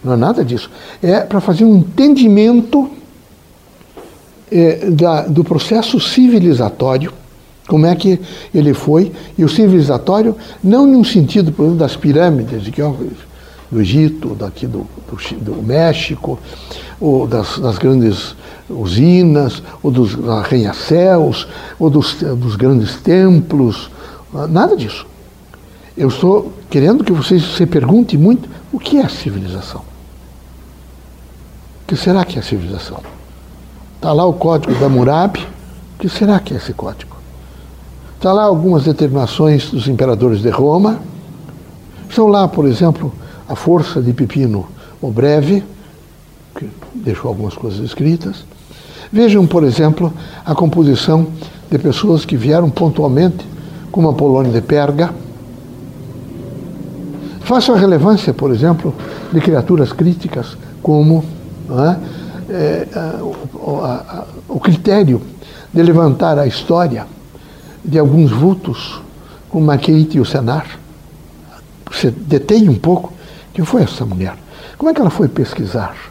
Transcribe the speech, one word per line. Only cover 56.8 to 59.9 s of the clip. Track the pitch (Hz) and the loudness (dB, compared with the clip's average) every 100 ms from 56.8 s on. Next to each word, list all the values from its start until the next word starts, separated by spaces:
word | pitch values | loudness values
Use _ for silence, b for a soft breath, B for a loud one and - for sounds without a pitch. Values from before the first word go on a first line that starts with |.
| - - - - B B | -14 -12 -12 -12 B B
Façam | - 247 233 226 | -2 0 2 4
a | |
relevância, | 196 170 170 214 185 | 4 4 4 2 2
por | 123 143 | -2 -2
exemplo, | 117 156 165 160 - B B B | 2 2 0 -2 -8 B B B
de | 165 | 0
criaturas | 156 160 - 175 127 | 2 0 2 2 2